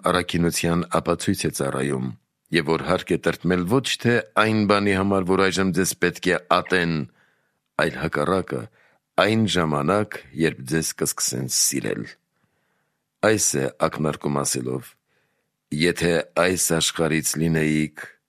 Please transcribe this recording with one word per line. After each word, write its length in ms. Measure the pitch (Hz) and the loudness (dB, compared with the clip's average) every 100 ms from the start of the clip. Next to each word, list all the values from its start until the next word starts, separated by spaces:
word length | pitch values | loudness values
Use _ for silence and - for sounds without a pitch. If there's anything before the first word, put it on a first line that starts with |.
առաքինության 840 | 90 90 87 90 85 80 85 85 87 | 2 0 0 0 0 0 0 0 0
ապացույց 540 | 87 - 85 - 95 | -2 0 -2 0 -2
է 100 | 82 | -2
ծառայում, 560 | - 67 67 67 67 64 57 _ _ _ | -2 -4 -2 -2 -2 -6 -10 _ _ _
և 140 | 82 73 | -2 0
որ 180 | 80 | -2
հարկ 260 | 69 90 - | 0 -2 0
է 80 | 82 | -2
տրտմել 460 | - 82 85 90 87 | 0 -2 0 0 2
ոչ 220 | 131 123 - | 0 0 -2
թե 180 | 120 120 - - | 0 0 0 0
այն 260 | 107 110 | 2 2
բանի 300 | 104 101 101 | 2 2 2
համար, 320 | 95 98 98 87 | 2 2 0 2
որ 180 | 92 | 2
այժմ 260 | 95 90 95 | 2 2 0
ձեզ 240 | 87 92 - | 0 -2 0
պետք 300 | 87 - - | -2 0 -2
է 120 | 85 - | -2 2
ատեն, 460 | 87 87 90 85 80 - _ _ _ _ _ _ - | 0 2 0 2 -2 -4 _ _ _ _ _ _ -2
այլ 160 | 80 - | -2 -2
հակառակը, 680 | 80 73 73 92 - 64 - _ _ _ _ - | -4 -2 0 0 -2 -8 -10 _ _ _ _ 2
այն 260 | 95 110 107 | 2 4 2
ժամանակ, 760 | 87 80 73 71 101 107 - - | 2 0 0 2 0 0 -8 -14
երբ 280 | 67 80 - | 0 0 0
ձեզ 320 | 65 80 76 | -4 -2 -2
կսկսեն 560 | - 78 - - 64 65 | -4 -4 -4 -4 -4 -4
սիրել։ 560 | - - 69 53 - - - _ _ _ _ _ _ _ _ _ _ | -2 0 -2 -4 -6 -8 -16 _ _ _ _ _ _ _ _ _ _
Այս 240 | 104 107 - | 2 2 0
է 160 | 71 67 - | 0 -2 0
ակնարկում 600 | 80 - 78 73 76 71 | -2 0 -2 -2 -2 -2
ասելով. 560 | 69 69 62 65 - _ _ _ _ _ _ _ _ | -2 -4 -4 -6 -8 _ _ _ _ _ _ _ _
«Եթե 420 | 76 85 85 87 85 - | 0 0 2 2 2 0
այս 320 | - 87 92 - | 2 2 2 0
աշխարհից 600 | 80 - - 80 80 - | 0 0 0 0 0 0
լինեիք, 720 | 76 82 80 78 76 76 - - - | 0 0 2 2 0 -2 -6 -18 -20